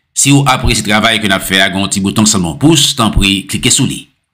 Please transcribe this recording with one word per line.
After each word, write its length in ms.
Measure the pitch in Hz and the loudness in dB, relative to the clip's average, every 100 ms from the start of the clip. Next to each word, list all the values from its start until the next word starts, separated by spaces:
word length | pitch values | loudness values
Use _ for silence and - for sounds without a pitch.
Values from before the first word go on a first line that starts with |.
| _ | _
si 160 | - 139 | -2 2
vous 160 | 143 135 | 4 2
appréciez 380 | 135 - 113 | 0 0 -2
ce 40 | 104 | 0
travail 320 | 107 110 110 | 0 0 0
que 60 | 107 | 0
nous 80 | |
avons 100 | 95 | -2
fait, 180 | - 95 | 0 0
un 260 | 98 95 95 | 0 -2 -4
petit 120 | 98 | -2
bouton 280 | 98 113 107 | -2 0 0
seulement 280 | 98 85 71 | 0 -2 0
pouce, 400 | 147 165 - - | 2 2 0 0
tant 140 | 110 | 0
pis, 380 | 110 98 98 - | 0 0 0 -4
cliquez 240 | 98 123 | -4 -2
sur 160 | - - | 0 0
lui. 200 | - - _ _ | -4 -14 _ _